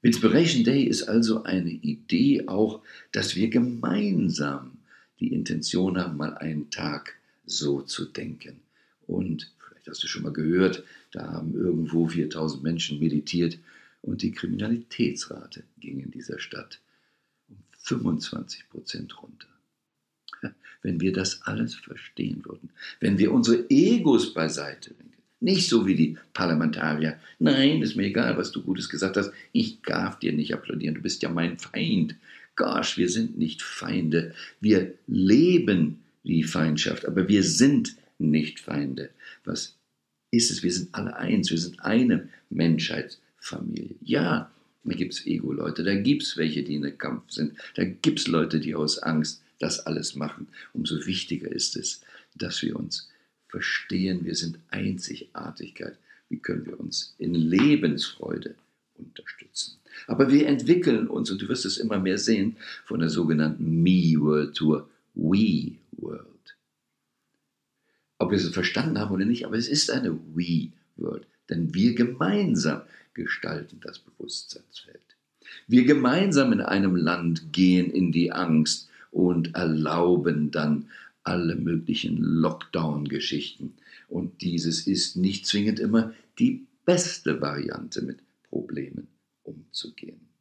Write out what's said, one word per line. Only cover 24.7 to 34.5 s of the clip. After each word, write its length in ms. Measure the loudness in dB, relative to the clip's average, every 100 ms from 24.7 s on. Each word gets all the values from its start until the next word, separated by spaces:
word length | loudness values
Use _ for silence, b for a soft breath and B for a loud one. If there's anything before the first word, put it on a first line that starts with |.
| -12 -18
legen, 220 | -20 -20 _ _ _
nicht 260 | 2 2 4
so 180 | 4 4
wie 80 |
die 220 | 4 2 B B
Parlamentarier, 840 | -2 0 2 0 0 -2 0 -2 -4 B B
„Nein, 440 | 2 6 4 4
ist 140 | 0 0
mir 80 |
egal, 340 | 0 0 0 -2
was 140 | -4
du 100 | -6
Gutes 260 | -4 -4 -4
gesagt 300 | -2 0 0
hast, 120 | -2 B B
ich 300 | 0 0 -4
darf 360 | -4 -2 -2 -2
dir 140 | -2
nicht 220 | -2 -2
applaudieren, 400 | -6 -6 -4 -4
du 80 | -4
bist 200 | -6 -4
ja 60 | -4
mein 300 | 0 -2 -4
Feind.“ 560 | -10 -4 0 2 0 -4 B B B -2
Gosh, 400 | 0 0 -2 0
wir 140 | 0
sind 260 | 2 -2 -2
nicht 240 | -4 -4
Feinde, 760 | -12 -10 -4 -2 2 0 0 B B